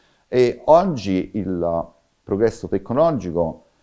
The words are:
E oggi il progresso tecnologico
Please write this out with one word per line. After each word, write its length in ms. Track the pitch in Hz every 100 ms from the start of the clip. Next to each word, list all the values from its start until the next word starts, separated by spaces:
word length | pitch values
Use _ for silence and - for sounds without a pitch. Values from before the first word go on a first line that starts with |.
| _ _ _
E 320 | 123 120 -
oggi 640 | - 160 190 135 98 92 -
il 600 | 110 92 90 85 82 82 _ _ _
progresso 460 | - 101 113 - 92
tecnologico 960 | 98 - 123 165 135 90 82 82 73 _ _